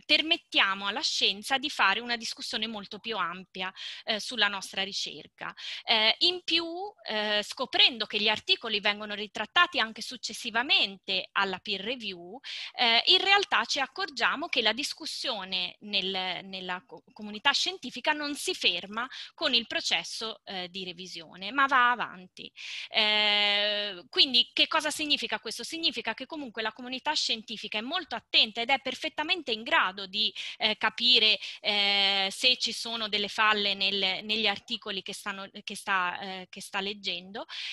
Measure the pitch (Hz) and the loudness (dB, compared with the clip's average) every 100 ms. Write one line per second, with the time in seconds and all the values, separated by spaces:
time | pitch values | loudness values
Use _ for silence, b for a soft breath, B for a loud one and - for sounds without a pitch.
0 | - 302 311 339 _ 294 196 196 202 214 | 2 2 2 -6 _ 2 2 2 -2 -2
1 | - - 226 196 - 269 285 - 196 208 | -2 0 0 0 -2 -2 -2 2 2 2
2 | 240 233 220 - - 233 220 214 190 208 | -2 -4 -4 -8 -6 -4 -4 -8 -10 -10
3 | 226 214 170 185 180 190 185 - B B | -6 -2 -2 -4 -10 -8 -6 -8 B B
4 | B 214 - 240 208 196 - 196 190 - | B -4 -2 2 2 2 -6 -4 -4 -4
5 | - 147 - - - - B B B 226 | -6 -10 -16 -12 -10 -10 B B B 4
6 | 220 - 339 359 - 330 330 339 403 - | 6 6 2 2 0 0 0 -6 -8 -10
7 | - 214 208 208 208 - 247 370 403 233 | -4 -2 2 0 0 -6 0 4 4 4
8 | 208 214 214 214 - 370 226 208 208 208 | -4 0 2 2 2 0 0 0 0 0
9 | 208 208 208 220 214 349 349 269 220 226 | -4 -8 -6 -6 2 4 4 4 -2 -4
10 | - 247 - 214 240 220 277 381 214 196 | -10 -8 -8 -8 -4 0 2 2 2 -4
11 | - 185 - 196 196 185 - 196 202 262 | -4 -4 -2 0 0 -2 -4 -6 -6 -6
12 | 208 180 175 240 - B B B 240 233 | -8 -10 -12 -14 -12 B B B 4 6
13 | - 370 381 403 381 214 226 294 269 - | 6 6 6 4 4 2 2 -2 -2 -4
14 | 381 247 196 220 339 269 214 226 294 - | -6 0 0 0 -2 2 2 2 -4 -8
15 | 311 - 311 214 185 185 180 - 208 202 | -10 -6 -4 -6 -4 -4 -4 -8 -4 -2
16 | 190 190 185 175 190 190 185 180 - 175 | -2 -2 -4 -6 -8 -10 -8 -10 -10 -20
17 | _ - 208 208 277 277 359 381 247 254 | _ -16 -12 0 2 2 0 -4 -8 -4
18 | 311 302 294 285 - - 214 175 196 214 | -2 0 -2 -4 -4 0 0 0 -4 -8
19 | 262 B B B 311 240 226 330 - 170 | -8 B B B 2 2 2 -2 0 0
20 | 170 - 226 - - 190 180 190 180 175 | 0 -6 -8 -8 -10 -8 -8 -8 -10 -10
21 | 180 170 160 175 196 277 277 269 240 233 | -12 -14 -16 -10 -4 2 4 6 6 4
22 | 165 180 185 - - - B B B - | -2 -8 -16 -16 -16 -14 B B B 2
23 | 214 214 214 208 208 202 208 208 208 180 | 4 6 6 4 4 4 2 0 -4 -8
24 | 233 370 302 240 - - 294 320 302 294 | -2 2 4 4 4 2 4 2 0 -2
25 | 302 285 226 214 226 - 233 330 330 240 | 0 0 0 -4 -6 -8 -8 -4 -2 -2
26 | 226 220 254 320 262 220 220 240 247 254 | -4 -6 -8 -10 -8 -6 -6 -6 -8 -6
27 | 294 302 - 226 - 208 214 214 247 359 | -2 0 0 -2 -6 -10 -6 -6 -4 -4
28 | 311 226 - - 226 233 233 269 262 - | -4 -8 2 4 4 2 0 0 0 -4
29 | 311 311 311 370 262 220 240 320 190 196 | -4 -2 -2 -2 -2 -6 2 4 4 0
30 | 190 208 214 - B B 214 214 220 - | -6 -2 -2 -2 B B 0 2 0 2
31 | 240 247 214 202 B B - 208 202 202 | 6 8 6 4 B B 0 2 4 4
32 | 196 196 190 - 254 240 233 - 233 233 | 4 4 0 2 2 2 0 -4 -6 -6
33 | 214 208 202 - 214 208 202 196 196 196 | -2 -2 -2 2 4 4 2 0 0 0
34 | 190 185 214 220 208 202 - 226 214 190 | 0 -2 -2 0 0 0 -6 -10 -6 -8
35 | 190 190 208 196 196 208 - 202 - 190 | -8 -8 -8 -8 -10 -14 -12 -8 0 2
36 | 175 - 196 190 185 196 - 202 196 208 | 0 -2 -6 -10 -12 -14 -8 -4 -4 -4
37 | 190 175 185 214 320 B B | -6 -8 -8 -12 -10 B B